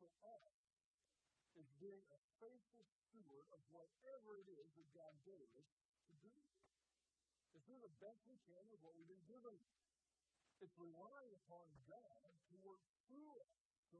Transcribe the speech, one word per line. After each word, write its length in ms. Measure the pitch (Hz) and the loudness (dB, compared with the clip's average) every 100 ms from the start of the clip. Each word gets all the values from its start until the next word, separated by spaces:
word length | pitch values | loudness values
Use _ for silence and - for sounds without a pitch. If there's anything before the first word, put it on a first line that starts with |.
for 80 | 175 - 208 | -10 -6 -2
us 320 | 226 640 - _ _ _ _ - - - - - | -2 -4 -18 _ _ _ _ -20 -20 -20 -20 -10
is 160 | 170 143 143 | -4 -4 2
being 240 | 196 196 190 | 4 4 0
a 80 | - _ - | -10 _ 0
faithful 420 | 226 247 - 240 202 _ _ | 0 0 -8 -12 -12 _ _
steward 400 | 226 170 139 - | -6 -2 -2 -2
of 80 | - - | -4 -4
whatever 640 | 170 - - 523 539 427 202 | -2 -2 -2 4 4 6 2
it 80 | 190 | 2
is 180 | 165 160 151 | 2 0 0
that 120 | 151 | -4
God 220 | 165 156 147 | 0 0 0
gave 240 | 185 185 120 127 | 0 0 0 -4
us 140 | 151 _ _ _ - | -8 _ _ _ -12
to 40 | 156 | -8
do. 140 | 202 277 294 - - - - - - _ - _ - 160 | -6 -8 -14 -16 -18 -18 -20 -20 -20 _ -20 _ -12 -8
It's 80 | |
doing 160 | 135 262 | -4 0
the 160 | 220 139 | 0 4
best 220 | 196 226 233 | 2 2 -4
we 80 | 262 | -10
can 240 | - 180 208 | -6 -4 -4
with 160 | 208 | -4
what 80 | 160 | -4
we've 140 | 165 170 | -4 -4
been 160 | 185 165 | -6 -4
given. 300 | 247 233 196 - - - _ _ - _ - - - | 0 0 0 -6 -20 -20 _ _ -20 _ -20 -14 -2
It's 160 | 190 - | 0 4
relying 560 | 170 165 202 277 254 | 4 4 2 2 0
upon 400 | 190 - 175 170 143 - | -2 -4 -4 -4 -6 -2
God 480 | 349 339 - - - - | -2 -2 -8 -8 -10 -8
to 40 | - | -2
work 240 | 381 381 - _ - | 0 0 -4 _ 0
through 240 | 269 302 453 | 2 4 2
us 160 | 539 - _ _ - | -2 -8 _ _ -6
to 60 | - | -4